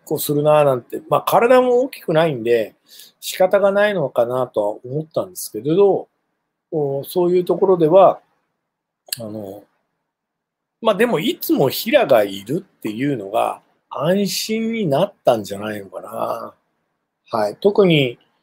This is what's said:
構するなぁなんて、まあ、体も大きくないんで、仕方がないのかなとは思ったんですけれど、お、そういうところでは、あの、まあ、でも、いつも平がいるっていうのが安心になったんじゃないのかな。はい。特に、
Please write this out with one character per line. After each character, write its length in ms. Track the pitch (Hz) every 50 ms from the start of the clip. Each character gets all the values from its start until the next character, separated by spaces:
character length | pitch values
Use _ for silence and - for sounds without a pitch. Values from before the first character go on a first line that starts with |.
| _
構 160 | - 156 135
す 140 | - - 147
る 100 | 147 147
な 180 | 151 151 151
ぁ 40 | 147
な 100 | 143 131
ん 60 | 123
て、 200 | - - - 110 - -
ま 80 | 147
あ、 40 | 135
体 400 | - - - 190 233 240 254 247
も 180 | 254 254 247 240
大 80 | 262 269
き 100 | - -
く 100 | - -
な 160 | 165 156 165
い 80 | 165 143
ん 80 | 117 110
で、 320 | 120 120 113 107 98 - _ _ _ - - - - _ _
仕 160 | - - -
方 240 | - 185 185 196 202
が 100 | 196 196
な 160 | 196 202 208
い 60 | 208 202
の 160 | 180 143 127
か 160 | - 123 117
な 220 | 120 123 127 123
と 140 | 120 - 113
は 60 | 104 104 107 - -
思 180 | 123 131 151 160
っ 20 |
た 200 | - - - 101
ん 40 | 92
で 60 | 90
す 120 | - - -
け 120 | - 107
れ 120 | 113 143 165
ど、 340 | 190 202 196 170 - - _ _ _ _ _ _ _ _ _ _ _ _ -
お、 340 | - 156 147 139 139 139 131
そ 220 | - - 180 180
う 80 | 175 180
い 40 | 185
う 60 | 175
と 120 | - 180
こ 100 | 175 196
ろ 100 | 190 185
で 100 | 175 165
は、 320 | 151 170 190 185 143 - - _ _ _ _ _ _ _ _ _ _ _ _ _ _ _ _ _ - -
あ 60 | 127 117
の、 400 | 107 104 110 104 95 101 104 - _ _ _ _ _ _ _ _ _ _ _ _ _ _ _ _ _ _ _ _ _ _ -
ま 100 | - 220
あ、 40 | 208
で 100 | 185 233
も、 140 | 247 202 151
い 200 | 180 254 370 -
つ 140 | - - 330
も 160 | 233 143 127
平 360 | - - - 214 294 277 220
が 200 | - 131 110 104
い 180 | 101 98 98 98
る 220 | 110 143 185 -
っ 140 | _ _ _
て 80 | - 113
い 240 | 110 113 135 147 139
う 20 |
の 160 | 113 98 98
が 300 | 107 117 113 107 101 - _ _ _ _ _ -
安 380 | - - 143 165 190 202 202
心 460 | 180 - - - - 220 226 226 226 226
に 140 | 226 208
な 180 | 156 135 143 190
っ 80 | 202 - _ -
た 140 | 139 123
ん 60 | 110 98
じ 120 | 90 98
ゃ 40 | 98
な 160 | 104 107 107
い 40 | 104
の 80 | 98
か 140 | 92 92 -
な。 520 | - - 113 113 113 117 117 117 110 110 - _ _ _ _ _ _ _ _ _ _ _ _ _ _ _
は 200 | - 113 107 104
い。 80 | -
特 280 | - - 202 202 - 202
に、 340 | 180 160 147 135 123 120 - _ _ _ _